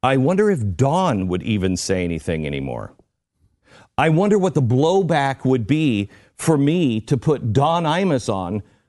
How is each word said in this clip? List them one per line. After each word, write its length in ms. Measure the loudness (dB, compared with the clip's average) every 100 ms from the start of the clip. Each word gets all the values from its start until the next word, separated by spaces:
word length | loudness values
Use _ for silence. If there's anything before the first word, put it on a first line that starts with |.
I 160 | 0 2
wonder 320 | 2 2 0
if 260 | 0 -2 0
Don 500 | 0 2 0 0 -2
would 140 | -4
even 340 | -2 -2 0 -2
say 280 | -2 -2
anything 420 | -2 -4 -4 -4 -4
anymore. 460 | -6 -6 -8 -12 -18 _ _ _ _ _ _ _ -20 -8 0
I 140 | 2
wonder 280 | 2 2 2
what 140 | 2
the 80 | 0
blowback 840 | 2 2 2 2 2 0 0 -2 0
would 200 | 0 0
be 440 | 0 0 -2 -4 -10 _
for 240 | -4 0 2
me 420 | 2 2 0 -2
to 160 | -2 -2
put 380 | 0 -2 0
Don 300 | 2 2 0
Imus 440 | 0 0 0 0 -2
on, 340 | -4 -4 -6 -8 _